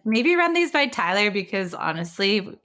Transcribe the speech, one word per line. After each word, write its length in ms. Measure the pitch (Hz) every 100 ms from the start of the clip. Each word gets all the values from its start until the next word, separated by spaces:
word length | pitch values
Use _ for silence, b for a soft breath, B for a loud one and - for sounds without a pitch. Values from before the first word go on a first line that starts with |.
maybe 300 | 220 220 285 349
run 180 | 339
these 160 | 339 330
by 160 | 294 285
Tyler 440 | - 175 196 208
because, 440 | 202 180 196 185
honestly, 840 | 175 - 160 170 - 196 208 196 -